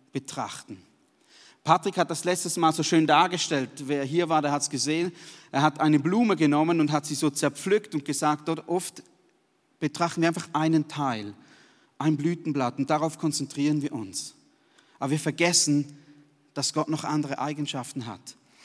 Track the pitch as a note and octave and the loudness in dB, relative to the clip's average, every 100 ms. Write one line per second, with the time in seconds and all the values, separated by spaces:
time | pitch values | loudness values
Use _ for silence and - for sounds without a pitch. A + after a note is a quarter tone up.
0 | _ C3+ - - G#2+ - - F#2+ F2 _ | _ -10 -8 -8 -10 -10 -16 -18 -20 _
1 | _ _ _ _ - _ - F3 G3 F#3+ | _ _ _ _ -20 _ 2 2 2 0
2 | E3+ F3 F3+ F3+ F3+ E3+ E3 D#3+ D3+ E3 | -2 0 -2 -2 -2 2 2 2 2 2
3 | D#3 D3+ F3+ F3 - D3 B2+ - C3+ C#3+ | 6 4 4 0 -2 -2 -4 -8 -4 -4
4 | C3+ D#3+ E3+ D#3 D3 C#3+ - C3 C3 D#3+ | 0 0 2 2 2 -2 -2 -4 -2 -2
5 | F3 E3+ - - - C3+ D3+ D3+ D#3 D3+ | -2 -6 -18 -20 -8 0 0 2 4 4
6 | C#3+ G#3 A#3 E3+ D#3 D3 D#3+ E3+ D3 D3+ | 4 2 4 4 4 4 2 2 2 0
7 | D3 D3 D#3 C#3+ D3 C#3+ F#3+ G#3 - D#3 | -2 -2 -2 0 -2 -2 0 0 0 -6
8 | C#3 C#3+ D3+ D3+ D3+ D#3+ - F3+ F3 - | -4 -2 0 0 -2 -6 -2 -4 -4 -12
9 | - _ _ _ _ _ _ _ D#3 - | -20 _ _ _ _ _ _ _ -6 -2
10 | E3+ E3+ E3 E3 - D3+ D#3+ D#3+ D3+ D3 | -2 2 0 0 -4 -2 2 2 2 -4
11 | C#3 A2 G#2 G#2 - - _ _ _ _ | -4 -4 -8 -14 -20 -20 _ _ _ _
12 | D3 D3+ D#3 E3+ E3 C#3 B2 B2 C3 D3+ | 0 2 2 0 -2 0 0 0 0 2
13 | D#3+ D#3 D#3+ - C3+ - C#3+ D3+ C#3+ B2 | 0 -2 -2 -2 -4 0 2 2 0 -6
14 | G2 - - - _ _ _ _ _ _ | -8 -10 -12 -16 _ _ _ _ _ _
15 | C3+ D3+ D#3 D3+ E3+ E3+ - D3 C#3+ - | -2 -2 -2 0 2 2 2 2 0 -10
16 | - - _ _ _ - C#3 D#3 D3+ D#3 | -20 -20 _ _ _ -6 -4 -2 -2 -4
17 | - D3+ C#3 C#3+ C#3 D3+ C#3+ C#3 A#2+ C#3 | -2 -2 -2 -4 -6 -4 -6 -6 -8 -10
18 | A#2 G#2 - - _ _ | -10 -12 -16 -20 _ _